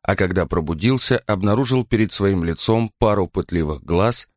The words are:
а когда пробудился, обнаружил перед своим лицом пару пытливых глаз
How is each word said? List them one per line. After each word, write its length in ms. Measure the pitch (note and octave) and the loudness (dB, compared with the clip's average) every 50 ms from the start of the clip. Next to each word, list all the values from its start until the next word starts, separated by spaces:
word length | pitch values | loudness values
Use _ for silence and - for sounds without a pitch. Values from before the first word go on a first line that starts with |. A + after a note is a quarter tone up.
а 140 | - - G2 | -4 -4 -2
когда 320 | - G2+ F2 F2+ F#2+ E2+ | 0 0 0 0 0 -2
пробудился, 720 | - E2 F2 D#2+ D2 E2+ D#2 F#2+ A#2+ C3 B2 - - B2+ A#2 - | 0 -2 -2 -2 -2 -4 0 0 0 0 0 0 0 0 0 0
обнаружил 580 | - G#2 F#2+ F#2+ G2+ G#2 A#2+ C#3 - C3 B2+ A#2 | -2 -4 0 0 0 0 0 0 0 0 -2 0
перед 260 | - - G#2+ A2 G2 | 0 0 0 0 0
своим 320 | - - G2+ G2 F#2+ F2+ E2 | 0 0 0 0 0 0 -2
лицом 480 | E2+ E2 - - - A2 A2+ A#2 G#2+ _ | -2 -2 -2 0 0 2 0 0 -2 _
пару 300 | - A#2 G#2+ G#2 G2+ F#2 | 0 2 2 2 2 0
пытливых 560 | E2+ - F#2+ E2 - F2+ E2+ D#2 D2+ D2+ C2 - | -2 -2 -4 -4 -2 -2 -2 0 -2 -4 -6 -4
глаз 460 | - E2+ F2 G2+ A#2 A#2 - - _ _ | -2 0 2 2 0 0 -4 -8 _ _